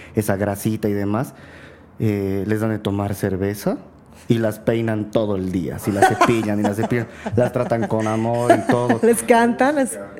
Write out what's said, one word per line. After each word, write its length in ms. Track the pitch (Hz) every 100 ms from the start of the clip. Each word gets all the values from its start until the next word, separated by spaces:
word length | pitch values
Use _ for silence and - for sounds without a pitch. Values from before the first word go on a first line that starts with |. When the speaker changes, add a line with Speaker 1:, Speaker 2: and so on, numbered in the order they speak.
| -
Speaker 1:
esa 220 | 113 104 95
grasita 520 | 101 98 113 110 107
y 40 |
demás, 420 | 101 101 107 156 - - - - - - -
eh, 460 | 113 101 98 98 95
les 140 | 107
dan 100 | 110
de 80 | 107
tomar 360 | 104 98 101
cerveza 600 | 101 101 92 98 104 180 294 - - - - -
y 120 | 117
las 200 | 110 107
peinan 520 | - 117 113 107 104
todo 260 | 117 104 98
el 160 | 92
día, 240 | 92 71 69
así 160 | -
las 160 | 101 -
cepillan 500 | - 330 117 107 104
y 40 |
las 140 | 104 101
cepillan, 300 | 110 123 113 -
<laughs> 140 | - 110
las 160 | 120
tratan 340 | 127 117 117 98
con 180 | 110 110
amor 460 | 110 113 120 120 -
y 140 | -
todo. 280 | - 123 214
Speaker 2:
Les 200 | 226 233
cantan, 520 | - 233 240 240 262 294
les 220 | 262 - -